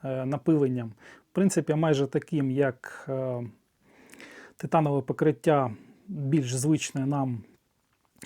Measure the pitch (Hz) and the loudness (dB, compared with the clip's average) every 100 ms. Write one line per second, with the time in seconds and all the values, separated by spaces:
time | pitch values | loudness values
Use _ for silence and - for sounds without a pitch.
0 | 135 131 131 143 - 156 135 127 113 107 | -8 -6 -4 -2 2 4 4 0 -6 -12
1 | - - _ - 196 175 147 151 160 143 | -20 -20 _ 2 2 2 0 2 4 4
2 | 135 147 - 156 135 131 139 127 - - | 2 -2 -2 -2 0 0 0 -2 -12 -14
3 | - 135 131 123 117 - _ _ _ _ | -8 -6 -4 -6 -8 -14 _ _ _ _
4 | - - - - - - 156 170 151 143 | -20 -20 -20 -20 -20 -12 -2 0 2 0
5 | 120 143 156 147 - 147 127 107 - - | -2 0 0 0 2 2 0 -6 -18 -20
6 | - 170 139 156 127 127 139 156 - 143 | -14 -8 0 0 0 -2 0 0 -2 -4
7 | 131 143 135 117 - _ _ _ _ _ | -2 -2 -2 -6 -10 _ _ _ _ _
8 | _ _ | _ _